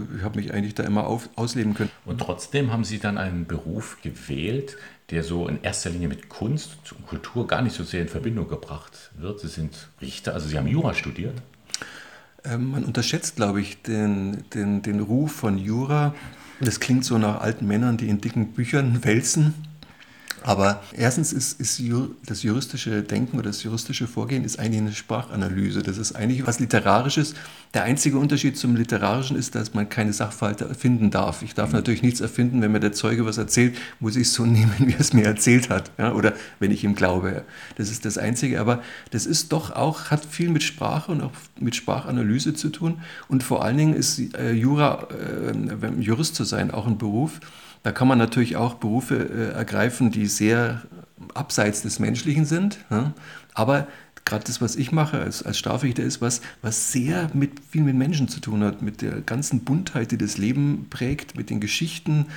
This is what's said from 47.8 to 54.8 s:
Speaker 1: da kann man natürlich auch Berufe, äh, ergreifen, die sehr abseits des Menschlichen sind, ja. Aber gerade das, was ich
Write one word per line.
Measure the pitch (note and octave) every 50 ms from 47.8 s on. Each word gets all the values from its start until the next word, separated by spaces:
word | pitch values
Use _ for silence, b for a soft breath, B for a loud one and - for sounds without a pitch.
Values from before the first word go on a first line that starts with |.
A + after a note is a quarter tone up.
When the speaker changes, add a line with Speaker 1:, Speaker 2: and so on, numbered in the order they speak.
Speaker 1:
da | B A2 G#2
kann | - C3 C3
man | C3+ A#2+
natürlich | A2+ A2+ - B2+ A#2+ A2+ - -
auch | A#2 A#2+ A#2+
Berufe, | - - G#2+ G#2+ B2+ B2+ - C#3
äh, | A2+ - - - A2+ A2+ - - -
ergreifen, | A#2 - G#2 G2+ G#2 B2 A#2+ - C3+ A2+
die | G2+ G#2+ G#2
sehr | G#2 - - G#2+ G#2+ A#2 A#2 A#2+ A#2 A#2 A#2 - - - - - - _ - F2+ - -
abseits | - D3 - - - G#2+ G#2 G#2 -
des | - G#2+ - -
Menschlichen | G#2 G#2+ A#2 A#2+ - D#3+ C#3 D#3 D#3
sind, | C#3+ D#3+ E3+ F#3+ G3+ G3+ - - -
ja. | A2+ G#2+ B2+ D3+ D3 B B B B B B B B
Aber | - A2 A#2+ C#3 C#3+ - - B B B B B B -
gerade | - - G#2+ -
das, | - A#2 -
was | B2 A2 -
ich | -